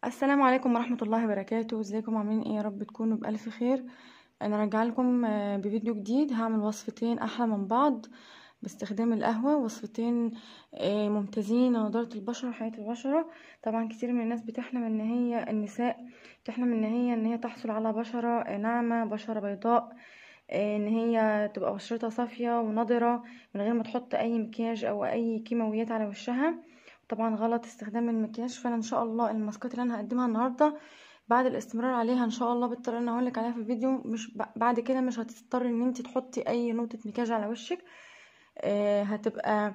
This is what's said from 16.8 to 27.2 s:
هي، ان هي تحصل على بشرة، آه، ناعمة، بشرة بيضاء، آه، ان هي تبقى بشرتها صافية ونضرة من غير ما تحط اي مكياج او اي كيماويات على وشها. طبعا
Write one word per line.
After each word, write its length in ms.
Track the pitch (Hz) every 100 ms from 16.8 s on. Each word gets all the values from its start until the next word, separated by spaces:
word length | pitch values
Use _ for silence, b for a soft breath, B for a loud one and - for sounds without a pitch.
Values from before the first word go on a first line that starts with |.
هي، 300 | 214 233 247
ان 120 | 233 220
هي 120 | 233
تحصل 320 | 240 226 226
على 220 | 214 220
بشرة، 480 | 214 226 240 233 233
آه، 160 | - 202
ناعمة، 480 | 214 240 233 233 226
بشرة 340 | 214 214 214
بيضاء، 560 | 202 196 226 233 240 B B B B B _
آه، 260 | - 208 208
ان 100 | 208
هي 600 | 226 233 233 220 214 208
تبقى 200 | 208 185
بشرتها 360 | 196 - 233 233
صافية 500 | 220 240 - 240 240
ونضرة 640 | 226 214 226 240 233 240 233 B B 208
من 60 |
غير 120 | 208
ما 100 | 233
تحط 320 | 226 247 247 -
اي 240 | 233 233
مكياج 460 | 220 220 226 226 220
او 200 | 208 -
اي 340 | 226 233 226
كيماويات 520 | 226 240 220 214 226
على 140 | 226 208
وشها. 500 | 202 - 247 302 339 B B B B _
طبعا 260 | 214